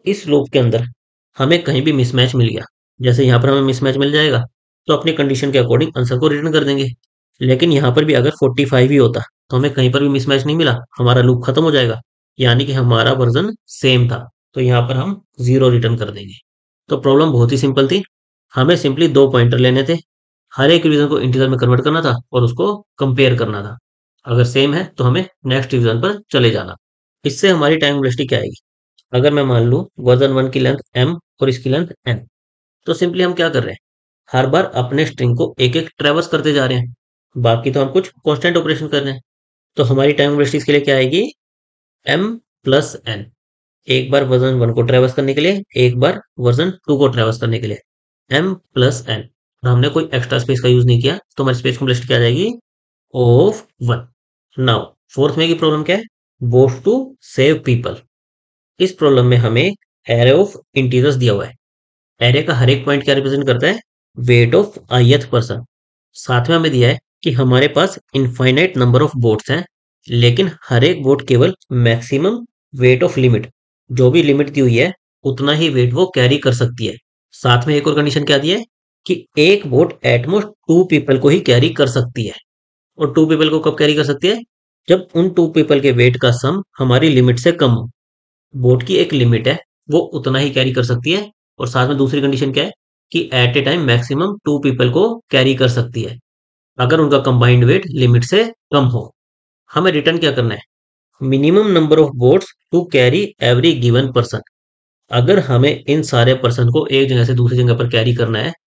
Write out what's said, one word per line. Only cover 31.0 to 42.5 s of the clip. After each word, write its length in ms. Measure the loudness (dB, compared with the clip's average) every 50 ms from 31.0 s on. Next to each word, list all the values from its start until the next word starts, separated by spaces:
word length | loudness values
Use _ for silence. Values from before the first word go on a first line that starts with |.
| -2 -2 -2 -6 -10 _ _ _
और 60 | -2 -2
इसकी 220 | -2 -4 -4 -4
length 160 | -2 -2 -4 -6 -10 -10 _ -6
N, 100 | -6 -6 -8 _ _ _ _ _ _ _ _ _ _ _ _
तो 80 | -6 -4
simply 280 | -2 -2 -4 -2 -2
हम 100 | -2 -2 -2
क्या 140 | -2 -2 -2
कर 140 | -2 -2
रहे 100 | -4 -4
हैं, 60 | -8 -14 _ _ _ _ _ _ _ _ _ _
हर 180 | -2 -2 0
बार 180 | 0 0 0 0 -2 -4
अपने 320 | -6 -6 -4 -2 -2 -2
string 300 | -4 -4 -4 -2 -2 0
को 180 | 0 -2 -4 -2 -2
एक 160 | -2 0 0
एक 140 | -2 -4 -6 -8 -4
traverse 280 | -2 -2 0 -2 -2
करते 260 | -2 -4 -2 -2 0
जा 140 | 0 0 0
रहे 120 | 0 -2 -4
हैं, 160 | -4 -6 -10 -18 _ _ _ _ _ _ _
बाकी 340 | -2 0 0 0 0 -2 -2
तो 140 | -2 -2 -2
हम 60 | 0
कुछ 160 | 0 -2 -2 -2
constant 480 | -10 _ _ -2 -2 0 0 0 0
operation 320 | 0 0 -2 -4 -4 -4 -4
कर 140 | -4 -4
रहे 100 | -4 -4
हैं। 80 | -8 -10 -14 _ _ _ _ _ _ _ _ _ _
तो 80 | -2 0
हमारी 280 | 0 2 2 2 2
time 180 | 2 2 0 0
velocity 280 | 0 0 0 0 -2 -4
इसके 140 | -2 0
लिए 80 | 0 0
क्या 160 | 0 0 0
आएगी, 260 | 0 0 0 0 -2 -2 -4 -6 _ _ _ _ _ _ _ _ _ _ _ _ _ _
M 240 | -4 -2 -2 -2 -4 -6 -10 -14 _